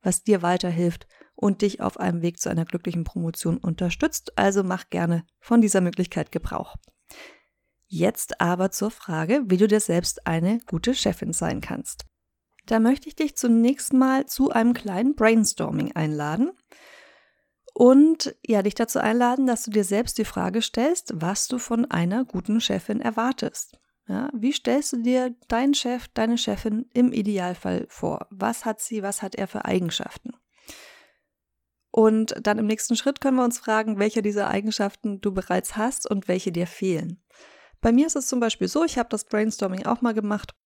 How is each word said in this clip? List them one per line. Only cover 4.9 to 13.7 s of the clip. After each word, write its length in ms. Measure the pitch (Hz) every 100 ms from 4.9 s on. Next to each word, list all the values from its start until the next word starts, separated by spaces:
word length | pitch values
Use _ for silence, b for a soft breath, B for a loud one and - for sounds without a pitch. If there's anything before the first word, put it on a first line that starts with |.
| 180 170 170 - _
von 200 | - 233
dieser 200 | 214 196
Möglichkeit 500 | 180 170 180 - 156
Gebrauch. 460 | 170 - - - - _ _ _ B B B B B B _ _
Jetzt 540 | 175 180 - - -
aber 300 | 175 180 190
zur 200 | - 208
Frage, 520 | - - 160 160 262 233
wie 120 | 185
du 100 | 214
dir 100 | 208
selbst 480 | - 170 175 - -
eine 320 | 165 175 226 -
gute 280 | 165 240
Chefin 380 | 262 214 175 -
sein 280 | 165 160 -
kannst. 460 | - - - - - _ _ _ _ _ -
Da 140 | 226
möchte 280 | 226 277 -
ich 60 |
dich 220 | - 302 -
zunächst 560 | 247 226 233